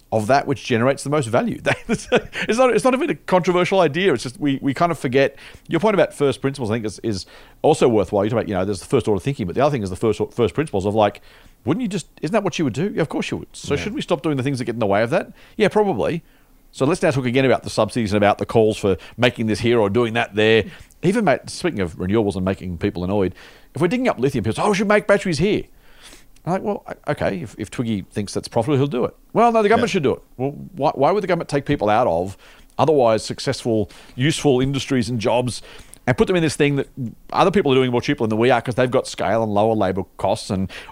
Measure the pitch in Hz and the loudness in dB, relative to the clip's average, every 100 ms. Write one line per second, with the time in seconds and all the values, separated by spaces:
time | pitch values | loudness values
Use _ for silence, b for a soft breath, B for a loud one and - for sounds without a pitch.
0 | _ 110 104 139 139 139 - 113 127 139 | _ -4 2 2 2 -6 -2 0 2 0
1 | 139 151 117 117 233 - - - - 220 | -2 -2 0 0 0 -4 -4 -4 -4 -6
2 | - 226 - - - 220 262 220 262 254 | 0 -2 -2 -8 -4 2 2 2 2 0
3 | 320 160 - 185 185 175 180 190 165 151 | -2 -6 0 0 2 0 2 2 2 2
4 | 190 120 127 - 143 135 139 135 170 160 | 0 0 -4 -6 -4 -2 -2 0 0 0
5 | 139 131 135 - B B - 160 214 190 | 0 2 2 0 B B -6 0 2 2
6 | - - 139 123 139 139 110 117 107 - | 2 2 0 0 -4 -4 -4 -2 -4 -6
7 | 113 95 - B B B 139 160 147 107 | -6 -6 -8 B B B 2 4 4 4
8 | 90 101 107 117 92 92 95 95 - 135 | 2 0 0 -2 -2 -2 -2 -4 -2 -2
9 | 110 98 139 139 90 85 147 139 95 92 | 0 -2 -2 -6 -6 0 0 0 -6 -2
10 | 113 104 104 - 113 - 156 101 101 107 | -2 0 -4 0 0 0 -4 -2 -2 2
11 | 104 - b b b b 110 196 233 190 | 2 0 b b b b -4 -2 -2 -6
12 | - - 156 214 196 - 143 110 202 214 | -8 -8 -2 0 -2 -2 -2 -2 -4 -2
13 | 156 - - 92 - - - 143 214 277 | -4 -4 -4 -6 -8 -16 -6 -4 -4 -6
14 | - 165 165 139 135 127 117 117 104 101 | -2 -2 0 -2 -2 -4 -4 -2 0 2
15 | 117 175 - - b b 196 214 202 113 | 2 0 -4 -16 b b 2 2 0 0
16 | 76 165 - b b b _ - 135 185 | -2 -4 -10 b b b _ -2 0 2
17 | 175 135 123 127 131 104 - - 107 127 | 0 0 0 2 4 2 0 0 0 0
18 | 107 104 101 - - 117 110 101 101 92 | 0 4 4 2 2 4 4 2 0 0
19 | B - 123 120 110 98 117 120 101 110 | B 0 0 2 -2 0 2 4 4 2
20 | 117 117 113 101 110 113 98 B B - | 0 0 -2 2 4 4 2 B B -4
21 | 175 226 185 131 - - 180 113 87 - | 0 2 2 2 -2 -6 -6 -2 -4 -4
22 | 92 110 101 95 92 98 92 85 104 87 | -2 0 0 0 -2 -4 -6 -4 -4 -4
23 | 90 104 92 - B B B - 175 240 | -4 0 -2 -4 B B B -4 -2 0
24 | 254 - 135 120 110 107 196 190 202 208 | -2 0 -2 0 -4 -2 0 0 2 2
25 | 202 196 190 143 202 156 - B B B | 4 0 2 0 0 0 -4 B B B
26 | B B B - 156 185 214 202 - - | B B B -12 -6 -4 -4 -8 -8 -14
27 | - 147 82 180 - - 104 - 117 104 | -6 -2 -2 -4 -10 -12 -12 -6 -4 -4
28 | - - 101 101 - 120 113 135 143 220 | -4 -8 -6 -6 -4 -2 0 0 0 -2
29 | - - - - 233 226 208 233 233 196 | -4 -6 -6 2 2 4 4 2 2 0
30 | 131 90 - - 135 143 135 - 147 - | 0 0 -4 -8 -6 -6 -16 -2 -2 2
31 | 143 202 190 170 - 143 143 143 104 107 | 2 2 0 -2 0 -4 0 0 2 2
32 | 117 82 95 - b b b - 143 147 | 2 0 -2 -8 b b b 0 2 4
33 | 117 113 - - - 123 123 110 101 B | 4 4 -2 -8 -6 -4 0 0 -2 B
34 | B - 143 - 147 123 135 139 - 135 | B -2 0 2 2 2 2 -2 -2 -2
35 | 113 123 110 117 123 - B B B B | 0 -2 0 0 0 -6 B B B B
36 | - 127 208 180 160 - 143 139 - - | -4 0 2 2 0 0 0 0 -4 -8
37 | 113 - - - 175 185 143 131 127 120 | -10 -10 -6 0 2 2 2 2 2 0
38 | - 143 110 110 123 120 131 120 127 127 | -2 -2 0 2 2 2 0 -2 0 0
39 | - - 87 113 110 101 110 110 95 95 | -2 -6 -2 0 0 2 2 2 0 -2
40 | 90 - 95 110 - 95 95 B B | -6 -6 -4 -4 -4 -4 -4 B B